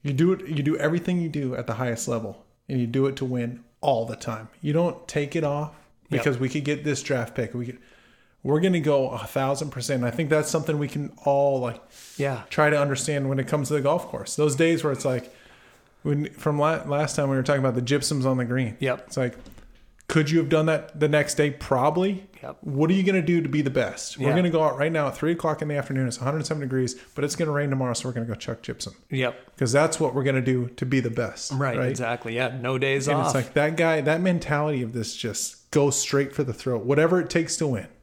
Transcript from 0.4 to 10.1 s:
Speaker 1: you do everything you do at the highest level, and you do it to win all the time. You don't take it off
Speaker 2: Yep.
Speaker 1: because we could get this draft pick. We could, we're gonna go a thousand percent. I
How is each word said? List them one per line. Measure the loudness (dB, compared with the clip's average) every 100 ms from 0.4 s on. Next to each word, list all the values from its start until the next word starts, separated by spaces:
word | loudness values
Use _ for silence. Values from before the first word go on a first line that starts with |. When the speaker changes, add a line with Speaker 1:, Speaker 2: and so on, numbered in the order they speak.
| -2
Speaker 1:
you | -2
do | 0 2
everything | 0 0 0 -2
you | -2
do | -2 -4 -4
at | -6
the |
highest | -4 -2 -4 -4
level, | -4 -6 -12 _ _ -6
and | -2
you | 0
do | 2 0
it | 0
to |
win | -4 -4 -4 -8 -18 _
all | 0 0 -2
the | -6
time. | -8 -8 -10 _
You | 0
don't | 2 0 -2 -6
take | -4 -2 -2
it |
off | -2 -2 -6 -12 _ _ _
Speaker 2:
Yep. | 0
Speaker 1:
because | 0 0
we | -2
could | -2
get | -2 -2
this | -2 -4
draft | -2 -2 -2
pick. | -6 -6
We | -6 -8
could, | -12 -20 -20 _ _ _ _
we're | 0 2
gonna | 4 4
go | 4 2 2
a | -4 -4
thousand | -2 0 -2 -4
percent. | -6 -4 0
I | 0